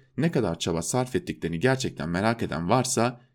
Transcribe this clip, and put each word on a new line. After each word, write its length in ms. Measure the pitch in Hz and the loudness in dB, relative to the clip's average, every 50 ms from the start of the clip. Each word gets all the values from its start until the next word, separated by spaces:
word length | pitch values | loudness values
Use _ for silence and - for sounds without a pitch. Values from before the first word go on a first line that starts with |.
| - _ _ - | -18 _ _ -2
ne 140 | 147 170 | 0 2
kadar 280 | 170 147 110 87 82 - | 2 2 2 2 0 -2
çaba 220 | - 95 82 82 | -2 -2 0 0
sarf 340 | 85 - - 123 127 127 - | -2 0 0 0 0 0 -2
ettiklerini 440 | - - - - - - 82 85 82 | -2 -2 -2 -6 -4 -4 -4 -2 0
gerçekten 500 | 101 127 131 131 127 87 - - 73 82 | 2 2 2 2 0 -4 -4 -6 -4 -2
merak 340 | 87 90 101 113 117 113 107 | -2 0 2 2 2 0 -2
eden 260 | - 71 76 85 87 | -4 -2 -4 0 2
varsa 520 | 113 131 120 127 - - 113 123 123 - - _ _ | 2 2 2 2 2 2 2 0 0 -4 -12 _ _